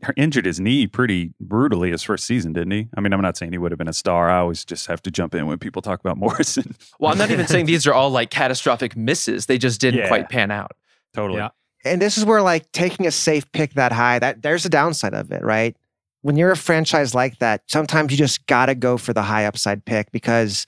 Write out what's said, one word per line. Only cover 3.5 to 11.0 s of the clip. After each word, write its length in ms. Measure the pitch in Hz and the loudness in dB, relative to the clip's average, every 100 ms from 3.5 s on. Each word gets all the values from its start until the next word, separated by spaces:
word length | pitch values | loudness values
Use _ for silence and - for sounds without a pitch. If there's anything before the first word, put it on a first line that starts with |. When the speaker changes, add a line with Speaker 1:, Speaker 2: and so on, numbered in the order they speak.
Speaker 1:
he 80 | 87 | -6
would 120 | 87 | -6
have 60 | 85 | -4
been 100 | 82 | -6
a 60 | |
star. 340 | 80 98 87 85 | -4 -2 2 2
I 120 | 90 | 2
always 260 | 87 82 - | 0 -4 -10
just 220 | 87 - | -10 -8
have 160 | 85 | -8
to 80 | 95 | -6
jump 240 | 82 82 85 | -6 -4 -4
in 100 | 76 | -4
when 140 | 85 | -6
people 240 | 101 95 | -8 -8
talk 160 | 101 90 | -8 -6
about 180 | 92 87 | -6 -2
<laughs> 0 | |
Morrison. 580 | 107 - - - - - - - | -2 0 -2 -4 -6 -12 -20 -2
Speaker 2:
Well, 120 | - | 0
I'm 60 | 196 | 2
not 100 | 208 | 2
even 160 | 185 165 | 0 2
saying 220 | 180 156 | 2 2
these 180 | 165 143 | 2 4
are 80 | |
all, 160 | 127 139 | 4 4
like, 220 | 127 117 | 2 -2
catastrophic 680 | - 131 131 139 117 120 - | 0 0 2 0 0 -2 -2
misses. 480 | 113 160 - 101 - | -2 0 -2 -2 0
They 140 | 131 | 2
just 200 | 127 113 | 0 2
didn't 200 | 127 123 | 2 2
Speaker 1:
Yeah. 80 | 98 | 2
Speaker 2:
quite 220 | 113 78 | 0 0
pan 200 | 123 101 | 0 0
out. 220 | 104 - - _ _ | -2 -8 -16 _ _